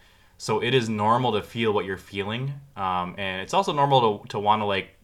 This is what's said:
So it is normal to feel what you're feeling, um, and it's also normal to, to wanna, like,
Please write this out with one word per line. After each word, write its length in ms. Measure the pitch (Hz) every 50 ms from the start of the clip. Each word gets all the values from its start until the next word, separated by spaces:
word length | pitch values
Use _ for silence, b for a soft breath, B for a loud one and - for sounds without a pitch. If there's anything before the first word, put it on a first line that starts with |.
| b b b b b b b
So 260 | - - - 110 104 107
it 100 | 120 131
is 140 | 127 117
normal 460 | 110 110 104 104 110 117 123 127 120 107
to 80 | 101
feel 320 | - - - 113 113 110 101
what 100 | 101 90
you're 140 | 98 95
feeling, 560 | 90 - - 101 98 95 104 110 123 135 139 143 139 - - -
um, 380 | 104 98 92 92 90 87 90 90
and 240 | 101 98 95 92 95
it's 120 | 92 - -
also 200 | 190 196 196 165
normal 460 | 147 143 143 139 127 117 110 104 104
to, 80 | - -
to 100 | - 107
wanna, 260 | 101 104 107 107 107
like, 300 | 104 98 95 95 - - _